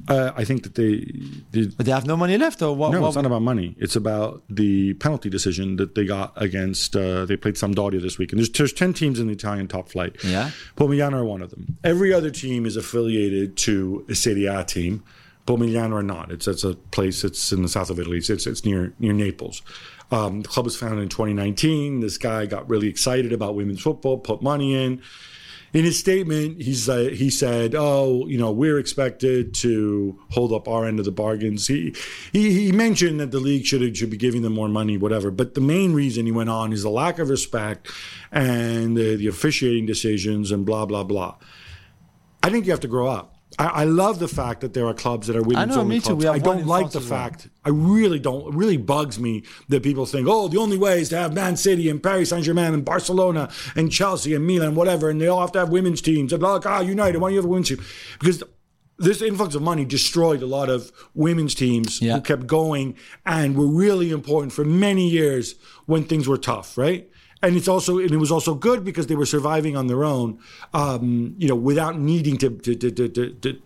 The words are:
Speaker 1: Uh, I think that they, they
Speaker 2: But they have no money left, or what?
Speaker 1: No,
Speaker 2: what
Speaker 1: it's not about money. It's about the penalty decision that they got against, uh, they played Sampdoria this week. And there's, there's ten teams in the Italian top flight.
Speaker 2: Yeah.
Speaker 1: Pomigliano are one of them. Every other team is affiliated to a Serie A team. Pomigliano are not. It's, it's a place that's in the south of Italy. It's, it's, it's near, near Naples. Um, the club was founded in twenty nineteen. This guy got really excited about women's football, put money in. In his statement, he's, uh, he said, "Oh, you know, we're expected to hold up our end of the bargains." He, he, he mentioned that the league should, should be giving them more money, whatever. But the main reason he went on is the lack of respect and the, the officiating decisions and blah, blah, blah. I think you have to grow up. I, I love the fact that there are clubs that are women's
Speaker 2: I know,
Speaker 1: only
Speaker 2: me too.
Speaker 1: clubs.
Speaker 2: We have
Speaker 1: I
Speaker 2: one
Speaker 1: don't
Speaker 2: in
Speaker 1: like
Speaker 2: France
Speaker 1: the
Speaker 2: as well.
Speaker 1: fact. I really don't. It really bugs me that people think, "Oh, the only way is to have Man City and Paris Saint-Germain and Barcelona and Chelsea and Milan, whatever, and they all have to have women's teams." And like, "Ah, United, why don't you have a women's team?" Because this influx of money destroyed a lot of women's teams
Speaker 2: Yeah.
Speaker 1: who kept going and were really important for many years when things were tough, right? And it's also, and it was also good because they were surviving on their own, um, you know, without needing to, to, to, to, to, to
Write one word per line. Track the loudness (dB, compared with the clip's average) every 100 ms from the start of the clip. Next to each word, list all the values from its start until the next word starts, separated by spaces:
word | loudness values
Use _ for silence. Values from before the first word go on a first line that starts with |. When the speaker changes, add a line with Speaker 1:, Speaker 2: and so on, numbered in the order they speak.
| 0
Speaker 1:
Uh, | 0 0 -2
I |
think | -2 -2
that | -4 0
they, | 2 2 -4 -10 -12 -14 -4
they | -2 -2
Speaker 2:
But | 0 0
they |
have | 0 0
no | 0
money | 2 2
left, | 2 0
or | -2 0
what? | 2
Speaker 1:
No, | 2
Speaker 2:
what | 2
Speaker 1:
it's | 2
not | 0
about | 2
money. | 2 0 -2 -4
It's | -2 0
about | 0 -2 -4 -6 -10
the | 0 2 4 2
penalty | 0 -2 -2 -2
decision | -2 -2 -2 -2 -2
that | -2 0
they |
got | -2 -2 -6 -4
against, | -2 0 -2 -2 -2
uh, | 0 0 -2
they | -2 -2
played | -2
Sampdoria | -2 0 0 0 -2
this | -4 -4
week. | -4
And | 0
there's, | 0
there's | 2 0
ten | 2 0
teams | 2 -2 0
in | -4
the |
Italian | -4 -4 -4 -6
top | -8 -6
flight. | -4 -6 -4
Speaker 2:
Yeah. | -2 -2 -4 -8 -10 0
Speaker 1:
Pomigliano | 2 4 0
are | 0
one | -2 -4
of | -10
them. | -12 -10 -2
Every | 0 2 4
other | 4 2
team | -4 -4 -2 -2
is | -4
affiliated | -4 -2 0 2 0 0 -2 -2
to | 0 0 0 -4 -4
a |
Serie | -2 0 2 0
A | -2
team. | -4 -4 -2 -4 -8 -20 -20 _ -2
Pomigliano | 0 2 0 -2
are | -2
not. | -4 -6 -10
It's, | -6 -4
it's | -2
a | -2
place | -4 -6 -2 0 0
that's | -4 -4 -2
in | 0
the | 0
south | -2 -2
of | -4
Italy. | -4 -4
It's, | -2
it's, | -2 -2
it's | -4
near, | -2 0 -2 -2
near | 0
Naples. | 2 0 -4 -12 -12 -16 -20 -20 -18 -4
Um, | -2 -2 -6
the | -6
club | -4 -4
was | -4
founded | -4 -4
in | -4
twenty | -4 -2
nineteen. | 0 -2 0 0 0 -2 -4
This | -4 -4
guy | -4 -4 -4
got | -6 -2
really | 0 0
excited | 0 0 0 0
about | -2 -2 -4
women's | -4 -2
football, | -4 -2 -2 -2
put | -2 -4
money | -2 0 0
in. | 0 -2 -4 -10 -20 -20 -20 -20 -20 -2
In | 2
his | 2 2
statement, | 2 2 2 -2 -2 -4
he's, | -4 -2 0
uh, | 0 0
he | 0 0
said, | 2 0 2 0
"Oh, | 0 2 2 2 0 0
you | 0
know, | 0
we're | 2 2 2
expected | -2 -2 -2 0 2 2 0
to | -2 0 2 2 0 -2 -6 -2
hold | 0 2
up | 0 0
our | -2 0
end | 0
of |
the | -2
bargains." | -2 -2 0 -2 -2 -2
He, | -2 -2 -8 -12 -14 -8
he, | 0 2 4 4
he |
mentioned | 4 4 2 2 0
that | -2
the | -2
league | 0 0 2
should, | 0 0 -2
should | -4
be | 0
giving | 0 0
them | -2
more | -2 0
money, | 0 0 0
whatever. | 0 0 -2
But | -2 -2
the | 0
main | 2 2 2
reason | 2 0 0 0
he |
went | 0 0
on | -2 -2
is | -2
the | -2
lack | 0 0 -2
of | -2
respect | -2 -2 -4 -4 -8 -12 -16 -16 -18 -6
and | -2 0 0 0 -2 0 2
the, | 2 0
the | -2
officiating | 0 0 0 0 0 -2
decisions | -2 0 0 -2 -2 -2
and | -2
blah, | -2 -2 -2
blah, | -4
blah. | -4 -4 -4 -10 -20 -20 -20 -20 -20 _ -20 _ _ -2
I | 0
think | 2 2
you |
have | 0
to | 0
grow | 0 0
up. | -2 -8 -20 _ -2
I, | 0
I | 2
love | 2 4 2 0
the | -4
fact | -4 -4 -4
that | -4
there | -2 -2
are |
clubs | -2 -4 -4 -2
that | 0
are |
women's | 2 2 2
Speaker 2:
I | 2
know, |
Speaker 1:
only | 2 0
Speaker 2:
me |
too. | 0
Speaker 1:
clubs. | 2
Speaker 2:
We | 2
have |
Speaker 1:
I | 2
Speaker 2:
one |
Speaker 1:
don't | 2 2
Speaker 2:
in | 2
Speaker 1:
like | 0
Speaker 2:
France | 0
Speaker 1:
the | -4
Speaker 2:
as | -4
well. | -6
Speaker 1:
fact. | -6 -10 -20 _
I | 0
really | 2 4 6 4 2
don't. | -2 -4 -4
It |
really | 0 2 2
bugs | 2 0 0 -2
me | -4 -4 -8 -14 0
that | 0
people | 2 -2 -2
think, | 0 2
"Oh, | 2 2
the | 0
only | 2 2
way | 4 2
is | 2
to | -2
have | -2
Man | -2 -2 0
City | 2 4 2
and | 0
Paris | 0 2 0
Saint-Germain | 0 0 2 2
and | 0
Barcelona | 0 -2 0 2 2 2 -4 -8 -8 0
and | 0
Chelsea | 2 0 0 0
and | 0
Milan, | 2 2 2
whatever, | 2 4 4 0
and | 2
they | 2
all | 2
have | 2
to | 0
have | 2
women's | 2 2 0
teams." | 2 2 2
And | 2
like, | 2 2 0
"Ah, | 0
United, | 0 2 2 2
why | 2
don't |
you | 2
have |
a | 2
women's | 0 0
team?" | -4 -8 -16 -18 0
Because | 2 2 -4 _ _ _ _ 0
this | 2 2
influx | 0 0 -2
of | 0
money | 0 0
destroyed | 0 0 0 2 2 2
a | -2
lot | -2 0
of | -2 -4 -20 -12
women's | 0 2 2 0
teams | 0 2 2 0 0
Speaker 2:
Yeah. | 0 0
Speaker 1:
who |
kept | 0 -2 2
going | 2 2 0 -4 -8 -16 -10
and | -2 0 2 4
were | 4
really | 4 4 4 0
important | -2 0 0 0
for | -2
many | 2 4 4 4 4
years | 4 2 2 -4 -10 -20 -14 0
when | 0
things | 2 0 2
were | 0
tough, | 0 -4 -4 -2
right? | 0 0 -6 -20 -20 0
And | 2 4
it's | 4
also, | 2 2 0
and | 2
it | 2
was | 2
also | 2 0
good | 0 2 2
because | 0 -4 -2
they | 0
were | 0
surviving | 0 0 0 0 -2
on | 0
their | 0
own, | 0 0 -2 -6 -16 -20 -6
um, | -2 0 0 0 0 -2 -2
you | 0
know, |
without | 2 2 2 0 -2
needing | 0 0 0 0
to, | 0
to, | -2 -4
to, | -2 -2
to, | -2 -2
to, | -2 -4
to | -4 -8 -8